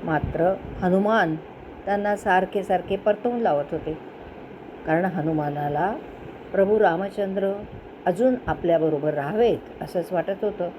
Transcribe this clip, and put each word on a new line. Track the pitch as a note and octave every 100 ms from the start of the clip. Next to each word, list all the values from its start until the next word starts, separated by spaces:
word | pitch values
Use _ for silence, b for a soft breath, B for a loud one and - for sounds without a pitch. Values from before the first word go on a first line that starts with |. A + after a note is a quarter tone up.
मात्र | - D#3 - D#3 E3+ F#3+ - -
हनुमान | F#3 F#3+ G#3 A3 E3+ D#3 - - - -
त्यांना | - G3+ G3+ G3+
सारखे | G#3 F#3 F#3 G3+
सारखे | F#3 F3+ F3 G3
परतवून | G#3 G#3 B3 A#3+
लावत | A3 D3 C#3+
होते, | D#3+ - D#3 - - - - - - - - -
कारण | D#3+
हनुमानाला | F#3 E3+ D#3 D#3 D3 D3 D3 D3 F3+ A3+ - - - - -
प्रभू | G3 G3 G#3+
रामचंद्र | G3+ E3 G3 F#3+ G3 G3 G3 G3+ G#3+ - - - -
अजून | F3 B3+ B3 -
आपल्याबरोबर | D#3+ E3+ E3 D#3+ D3+ D3+
राहावेत | D3 C#3+ G#3 A#3 E3 - -
असंच | D#3 F#3 E3+
वाटत | F3+ D#3+ G3
होतं. | G#3+ G3+ F3